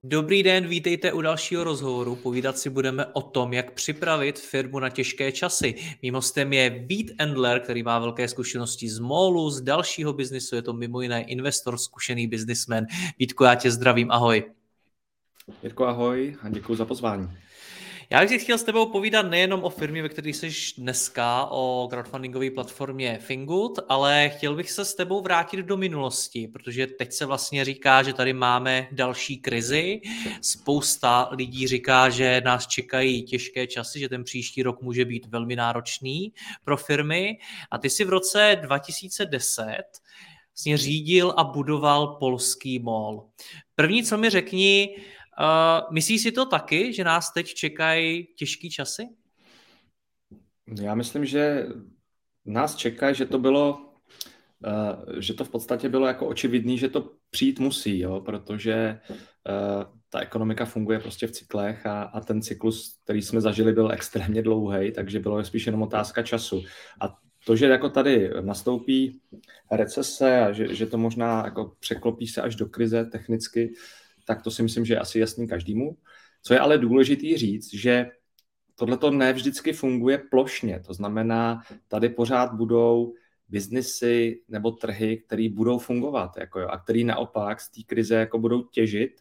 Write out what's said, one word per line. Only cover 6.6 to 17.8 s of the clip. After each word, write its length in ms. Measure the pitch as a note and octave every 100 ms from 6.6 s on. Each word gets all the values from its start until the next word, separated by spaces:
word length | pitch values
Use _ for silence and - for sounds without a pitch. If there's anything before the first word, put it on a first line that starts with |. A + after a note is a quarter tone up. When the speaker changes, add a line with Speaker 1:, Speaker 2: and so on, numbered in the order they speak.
| B2+
Speaker 1:
Vít 420 | A#2+ B2 G3 A3 -
Endler, 420 | D3+ C3+ B2 B2
který 220 | B2+ A#2+
má 160 | A#2 A#2
velké 300 | A#2 A#2 A#2+
zkušenosti 600 | - B2 B2 A#2 - A2+
z 100 | A2
málu, 520 | A#2+ D3+ F#3+ F3 D#3
z 100 | C3
dalšího 520 | B2+ D3+ E3+ - D3+
biznisu. 440 | C#3+ B2+ C3 - A#2+
Je 60 |
to 100 | A#2+
mimo 280 | A#2 A#2+ B2
jiné 220 | B2 A#2
investor, 560 | A#2 B2 C#3 C3+ - A#2+
zkušený 480 | - - - A#2+ A#2
biznismen. 600 | A2 A2 A#2 - A2+ A2 F3 F3+ -
Vítku, 260 | E3 -
já 100 | B2+
tě 160 | B2 B2+
zdravím, 400 | A#2 B2+ B2 A#2
ahoj. 340 | A#2 A#2+ A2 G#2+ _ _ _ _ _ _ _ _ _ - -
Speaker 2:
Jirko, 240 | A#2 A#2 B2+
ahoj 500 | A#2+ A#2+ B2+ C#3 D3
a 60 | G#2+
děkuji 260 | G#2+ G2
za 100 | A2+
pozvání. 440 | A2+ B2+ A#2 G2 F#2 - _ - - -